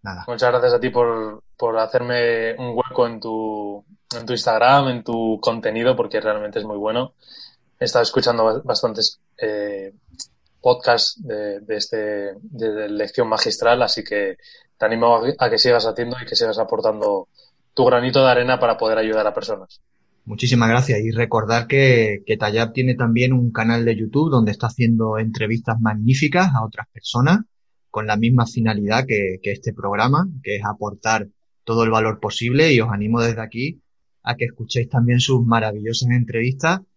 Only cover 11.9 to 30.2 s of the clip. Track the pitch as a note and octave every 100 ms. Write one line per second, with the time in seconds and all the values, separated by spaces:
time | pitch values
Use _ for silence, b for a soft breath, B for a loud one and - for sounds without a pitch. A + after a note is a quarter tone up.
11.9 | A2 G#2+ G#2 G2+ G2 G#3+ C3+ A2 G#2+ G#2+
12.9 | G#2 G#2 - A#2 A2 A#2 - A#2 B2 A#2
13.9 | - - G#2 G2 F#2 b b b _ G#2+
14.9 | A2+ A#2 A#2 A#2+ - B2 A2 B2+ A#2+ A2+
15.9 | A2+ A#2+ B2 B2 A2+ A2+ G#2+ A2 G#2+ A2+
16.9 | G#2+ G#2 G2 - b b _ _ - B2
17.9 | B2 B2+ B2+ C3 B2 B2 B2+ A#2+ A2 A2
18.9 | A2 A2 A2 G#2 G#2+ G#2+ G2+ F#2+ - _
19.9 | _ _ _ - G#2+ B2 A#2+ A2+ A#2+ C3
20.9 | A2 A2 A2+ A#2 A2+ G#2+ A#2 A#2 C#3 C3+
21.9 | A#2+ A2 G2+ - G#2+ G#2+ G#2+ A2+ B2 B2+
22.9 | A2+ A#2 A2+ B2+ B2+ A#2+ A2 A2+ A#2 A#2
23.9 | G#2+ A2 C#3 D#3 C3 G#2+ G2+ A2+ - A#2
24.9 | A2+ A2 A2 A2 A2 G#2+ A2+ A2+ A#2 A2
25.9 | G#2+ A2 C3+ D3+ F3 F#3 B2+ A2 - G#2+
26.9 | A2+ - A#2+ C#3 G3+ A3+ _ _ _ _
27.9 | G#2+ G#2+ G#2+ A#2 B2 A2+ - A2+ G#2 G2+
28.9 | A2+ C3 G#2+ G2 F#2 G#2 F#2+ - G2+ G2
29.9 | G#2 A#2+ D3